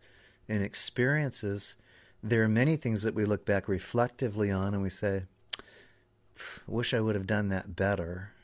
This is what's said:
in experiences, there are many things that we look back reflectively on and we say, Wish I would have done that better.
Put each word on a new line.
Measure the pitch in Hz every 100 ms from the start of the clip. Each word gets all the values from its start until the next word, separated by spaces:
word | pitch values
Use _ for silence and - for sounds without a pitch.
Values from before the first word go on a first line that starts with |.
| - - - _ -
in | 107
experiences, | 98 - - - 123 151 143 - 104 101 - - _ - - _
there | 107 113
are | 110
many | 110 139 156
things | 120 107
that | 110
we | 110 104
look | 104 -
back | 98 -
reflectively | 95 - 120 123 - 123 104 104
on | 95 98
and | 101
we | 98
say, | - 104 98 92 _ - - - - - _ _ _ _ - - - -
Wish | 110 120
I | 120
would | 110 104
have | 98
done | 107 101
that | 95 - 87
better. | 98 98 85 87 101 -